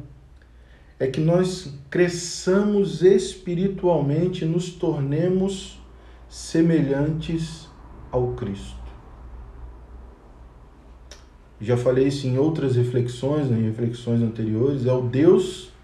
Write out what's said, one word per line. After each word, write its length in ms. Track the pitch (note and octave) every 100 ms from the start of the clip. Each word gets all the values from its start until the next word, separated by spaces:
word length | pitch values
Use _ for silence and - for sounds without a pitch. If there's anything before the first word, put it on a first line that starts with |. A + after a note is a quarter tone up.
| - - - - - - - - - -
é 80 | C3
que 140 | D3
nós 520 | D#3 F3 F#3 - C#3+ - -
cresçamos 1120 | E3 F3 E3+ - - - G3 G#3 G#3 F#3 D#3
espiritualmente 1400 | F3+ G3+ - - - E3+ F#3 - F3+ E3 C#3 D3+ F3+ F3+
e 40 | D#3+
nos 220 | E3+ -
tornemos 1120 | - E3 D3 C#3 D3+ F3+ F#3 F#3+ - - - - - - - -
semelhantes 1400 | - - E3 E3 D#3+ C3+ C3+ D3+ D#3 - E3 - - - - - - -
ao 220 | B2+ B2
Cristo. 500 | B2 G#2 G2 - - - - - - - - - - - - - - - - - - - - - - - - - - - - - -
Já 160 | G#2 B2
falei 300 | C3 B2+ C#3+
isso 200 | C#3 C3
em 100 | B2+
outras 380 | D3+ D#3+ C#3 A#2+
reflexões, 720 | A#2+ B2 A#2 - C3+ D3+ C3+
né, 100 | A2+
em 40 |
reflexões 580 | A2 A2 A#2 - - A#2
anteriores, 640 | A#2 A2 A2 A2 C3+ C#3+ B2
é 60 |
o 120 | B2+
Deus 680 | B2 B2+ E3 G3 - - - -